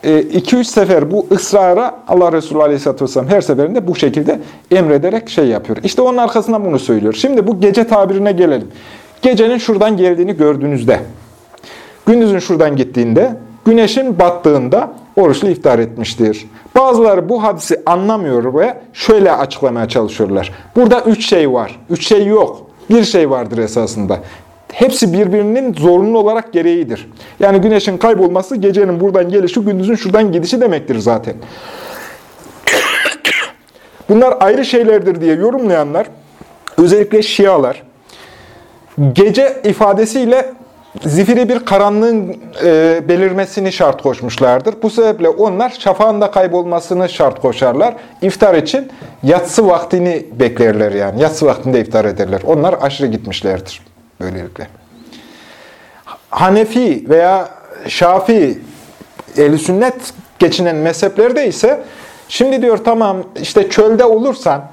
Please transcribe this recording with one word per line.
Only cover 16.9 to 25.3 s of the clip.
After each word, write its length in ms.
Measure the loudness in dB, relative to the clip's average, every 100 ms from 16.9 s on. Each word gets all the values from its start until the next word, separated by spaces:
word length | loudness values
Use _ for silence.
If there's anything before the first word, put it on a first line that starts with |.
| 4 4 2 0
bu 140 | -2
hadisi 380 | -2 -4 -4 -4 0
anlamıyor 760 | 0 0 -2 -2 -2 0 0
ve 180 | -2 -4 -16
şöyle 380 | -10 2 4 4
açıklamaya 560 | 2 -2 -2 -4 -2 -2
çalışıyorlar. 680 | -2 -4 -2 -2 -2 -6 -12 -4 2
Burada 260 | 4 4
üç 280 | 2 0 2
şey 240 | 2 2
var. 260 | 0 -4 -10 -8
Üç 180 | -6 0
şey 180 | 2 4
yok. 360 | 2 0 -4 -20 -20 0
Bir 140 | 2
şey 260 | 4 2 2
vardır 280 | 0 -4 -4
esasında. 600 | -4 -2 -4 -4 -4 -4 -6 -20 -20 -20 _ 0
Hepsi 380 | 0 2 -2
birbirinin 600 | 0 0